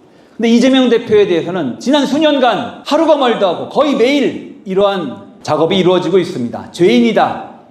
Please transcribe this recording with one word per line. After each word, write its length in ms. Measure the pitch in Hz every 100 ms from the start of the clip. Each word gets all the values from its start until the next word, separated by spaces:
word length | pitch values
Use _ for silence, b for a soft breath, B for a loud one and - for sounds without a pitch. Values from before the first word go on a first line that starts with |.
| b b b -
근데 140 | 226
이재명 400 | 233 262 262 254
대표에 380 | 233 - 214 190
대해서는 520 | 175 147 185 254 233
지난 260 | 226 294 247
수년간 760 | 277 311 285 247 190 120 - -
하루가 300 | 294 320 294
멀다 340 | 254 220 196
하고 200 | 165 -
거의 260 | - 294 262
매일 640 | 233 285 214 - - - -
이러한 720 | 190 202 196 147 107 - -
작업이 340 | - 147 160 190
이루어지고 400 | 165 180 160 185
있습니다. 540 | 165 - 117 110 95
죄인이다, 800 | - 175 240 233 196 156 - - - -